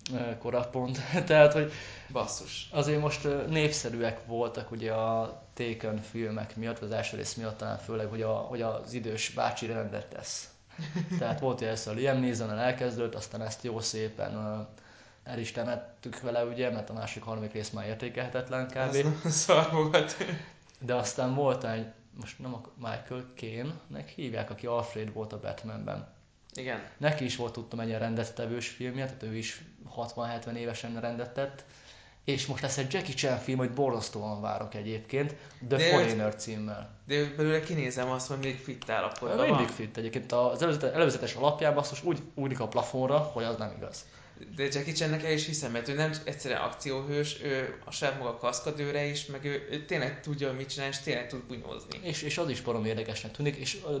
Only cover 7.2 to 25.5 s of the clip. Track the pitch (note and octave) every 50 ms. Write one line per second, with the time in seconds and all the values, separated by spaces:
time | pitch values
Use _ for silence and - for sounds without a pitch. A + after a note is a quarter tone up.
7.2 | - - - A#2+ A2+ A2 G#2+ - A2 A2 G#2+ G2+ - - A2+ A2 G#2+ G#2 A2 A2+
8.2 | A2 A2 A2 G#2+ - - B2 A#2 A2+ A2+ - - - - A#2+ B2 A2 A2+ G#2+ A2
9.2 | - - - A#2+ A#2 A#2+ - - A#2 A2 A#2 A2+ G#2+ F#2+ - - - - - -
10.2 | - - - - - - - - - - - - D#3 D3 - F3 D#3 - F#3 E3
11.2 | - D3 D3 - C#3 B2+ A#2+ - A#2 A2 A2 A2 - A2 A2 A#2 C3 C3+ C3 B2+
12.2 | B2+ B2+ A#2+ A2 A2+ G#2+ G#2+ G#2+ B2 B2+ B2 B2+ B2+ B2 A2+ A#2+ A#2 A2+ - A2
13.2 | - - - A2 A2 A2 A2 - - A#2+ A2 A2+ A2 - - A2 A2 G#2+ G#2+ -
14.2 | G2 F#2+ G#2+ G#2+ G#2+ G#2+ G#2+ G#2+ A2 - - - - - - - - - - -
15.2 | - B2 A#2+ A#2 A2+ - - A#2+ A2+ B2 A#2+ - - - - - - B2 - -
16.2 | C3 A#2+ A#2+ A#2+ A#2+ A#2+ A#2+ B2 B2 B2 A2+ A2 G#2+ - A2 A2+ G#2 G2+ - A2
17.2 | G#2+ A2+ A2+ A2 G#2+ G#2 - A2 G#2 - - A2 G2+ G#2 A2 A2 B2+ A#2+ A#2 B2
18.2 | B2+ B2+ - B2+ B2+ - B2+ B2+ B2+ B2+ - C3 C3 C3+ C#3 C#3 C#3+ D#3 D3+ -
19.2 | - E3 D3 - - - F3+ D#3 D#3 D#3 D#3+ D#3 D#3 D3+ D#3+ E3 D3+ - - -
20.2 | - E3 E3+ - - - - - - - - - C3 A#2+ B2 A#2+ A2 - - -
21.2 | B2+ B2+ C3 C#3+ C#3+ C3+ B2+ B2 B2 A2+ A2+ A2 A2+ - - - - - - -
22.2 | A2+ - - - C3+ B2+ B2 A2 - - - - B2 A2+ A2 G#2+ - - B2+ B2+
23.2 | B2+ C3 B2+ - A#2+ A2 A2 A#2 B2+ D3+ E3 D#3 - - C#3 C#3+ C#3+ - - -
24.2 | D3 B2 A2+ G#2+ G#2 - A2+ A2 - A#2+ A#2 A#2 A#2 - - A2 A2 G#2+ G#2 A2
25.2 | A2 G#2+ G#2+ G#2+ - G2+